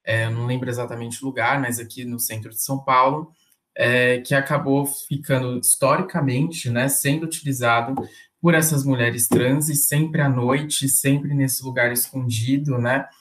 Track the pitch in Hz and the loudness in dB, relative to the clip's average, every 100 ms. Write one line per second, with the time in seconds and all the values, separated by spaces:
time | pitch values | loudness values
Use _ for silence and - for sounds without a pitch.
0 | - 113 113 113 123 127 123 120 120 117 | -2 0 0 -2 -2 -2 -4 -4 -6 -8
1 | 117 117 135 120 120 139 123 120 110 131 | -10 -8 -6 -2 0 0 -2 -6 -8 -10
2 | 123 120 - 110 110 - - 135 135 127 | -8 -6 -6 -6 -8 -8 -4 -4 2 4
3 | 131 151 160 _ _ _ _ - 120 123 | 4 0 -6 _ _ _ _ -2 2 4
4 | 123 123 - 139 135 147 139 139 139 - | 4 2 0 0 2 0 2 0 0 -6
5 | - 147 - 131 127 123 - - 135 160 | -6 -6 0 0 0 -2 0 2 2 2
6 | 180 170 135 123 170 - 123 120 135 - | 0 0 0 2 0 -2 -2 0 0 0
7 | 139 156 160 - 143 123 120 117 123 135 | 0 0 -2 -6 -6 -2 2 2 0 -6
8 | - - - _ 170 160 156 143 135 123 | -8 -16 -20 _ 4 4 4 2 2 2
9 | 117 113 - 120 123 147 156 139 - 147 | 2 0 2 2 4 2 0 0 2 2
10 | 156 156 139 123 120 143 151 - 135 - | 2 2 2 2 2 0 0 -2 0 2
11 | 139 143 147 139 131 - 131 123 120 120 | 2 0 0 0 0 -2 -4 0 0 0
12 | - 135 123 110 123 143 147 123 120 135 | -4 -4 -2 -2 0 0 0 0 0 0
13 | - _ | -4 _